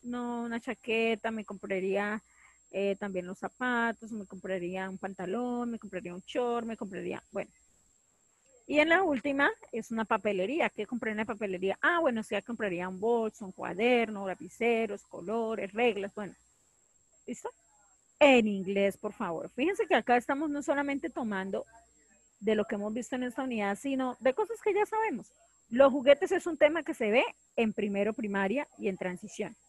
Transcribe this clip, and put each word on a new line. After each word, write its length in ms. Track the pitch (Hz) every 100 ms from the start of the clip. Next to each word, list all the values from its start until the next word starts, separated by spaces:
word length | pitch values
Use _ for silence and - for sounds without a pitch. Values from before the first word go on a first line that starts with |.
No, 400 | 247 247 240 240
una 180 | 233 233
chaqueta, 680 | - 220 - 226 226 226 233
me 140 | 220
compraría, 800 | 208 202 208 190 190 196 208 214 _ _ - _ _
eh, 260 | - 202 196
también 300 | 202 185 180
los 120 | 196
zapatos, 720 | - _ 254 240 233 214 220
me 140 | 220 190
compraría 640 | 190 190 185 175 185 190
un 80 | 190
pantalón, 720 | 190 190 180 220 247 240 240
me 80 | 226
compraría 360 | 202 180 175
un 80 | 175 -
short, 400 | 285 240 233 226
me 100 | 226
compraría, 460 | 202 185 175 - _
bueno. 180 | 196 - _ _ _ _ _ _ _ _ _ _ _ -
Y 120 | 294
en 120 | 311
la 120 | 339
última 480 | 381 269 294 277 285 440 -
es 180 | 233 226
una 140 | 226
papelería. 680 | 220 220 208 196 190 302 233
¿Qué 160 | - 208
compré 240 | 240 226
en 80 | 214
la 60 |
papelería? 540 | 220 214 214 180 190 196
Ah, 160 | 294 339
bueno, 220 | 320 226
sí, 180 | 214 202
compraría 460 | - 233 214 170 185
un 120 | 185
bolso, 440 | 214 233 220 -
un 80 | 196
cuaderno, 760 | - 180 175 240 247 220 208 196
lapiceros, 760 | 180 185 - 233 226 226 202
colores, 720 | - - 175 226 220 220 196
reglas, 420 | 202 240 202 196
bueno. 200 | - 202 - _ _ _ _ _ _ _ _ -
¿Listo? 240 | - 466 - _ _ _ _ _ _
En 260 | 294 254 214
inglés, 500 | 202 185 196 196 190
por 160 | 214
favor. 380 | - 196 165 -
Fíjense 360 | - 302 392 392
que 80 | 294
acá 200 | 214 240
estamos 320 | - 277 311
no 140 | 285
solamente 480 | 294 277 285 277 330
tomando 560 | 320 233 196 190 196 - - _ _ _ _ _ _
de 140 | 208 214
lo 80 |
que 100 | 208
hemos 180 | 208 208
visto 220 | 220 233
en 80 | 254
esta 220 | 247 240
unidad, 340 | 262 226 202 202
sino 380 | 277 262 254 240
de 160 | 247
cosas 240 | 262 415 453
que 120 | 427
ya 100 | 392
sabemos. 480 | 415 440 440 247 - _ _ _ _
Los 220 | 240 277
juguetes 400 | 262 254 277 370
es 140 | 370 349
un 120 | 320
tema 240 | 294 330
que 100 | 302
se 180 | 311 220
ve 140 | 226 466 - _
en 180 | - 226
primero 400 | - 208 196 208
primaria 540 | 220 214 196 196 247 294 -
y 120 | 208
en 80 | 190
transición. 600 | 185 180 208 - 190 -